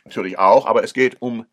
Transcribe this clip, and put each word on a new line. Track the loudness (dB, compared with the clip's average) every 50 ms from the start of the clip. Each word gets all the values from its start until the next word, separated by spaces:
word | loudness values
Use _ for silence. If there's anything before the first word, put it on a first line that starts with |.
| _
natürlich | _ -12 -10 -10 -8 -4 2
auch, | 4 4 4 4 2
aber | 0 -2 -2 -2
es | -2 -2
geht | -2 -2 -2 -2 -6
um | -10 -10 -8 -10 -12 -14